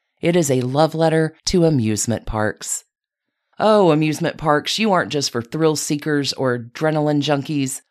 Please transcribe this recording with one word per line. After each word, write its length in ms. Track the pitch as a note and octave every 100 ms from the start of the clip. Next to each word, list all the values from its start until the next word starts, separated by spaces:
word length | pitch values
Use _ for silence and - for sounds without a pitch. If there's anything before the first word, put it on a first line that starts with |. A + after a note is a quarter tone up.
| _ _
it 160 | E3 F3
is 140 | C#3+
a 100 | B2+
love 340 | B2 C#3 D#3
letter 400 | D#3+ D#3+ D#3+ D#3 - -
to 180 | F#3
amusement 640 | E3 C#3+ A2 G#2+ - G#2+ -
parks. 580 | A2+ G#2+ - - - - _ _ _ _ _ _ -
Oh, 340 | G#3 G#3+ F3+
amusement 440 | D3+ D#3 D3 E3 -
parks, 420 | D#3 D3 - -
you 140 | A3
aren't 180 | F3+ G2+
just 200 | C#3+ C3+
for 100 | A#2+
thrill 340 | A#2 D#3 D#3+
seekers 600 | D3+ - D3+ D#3 D3 C3
or 240 | - C3 B2
adrenaline 640 | A#2 - D#3 D#3 D3+ D3
junkies. 580 | C#3 C#3+ C#3 D3 C3+ - -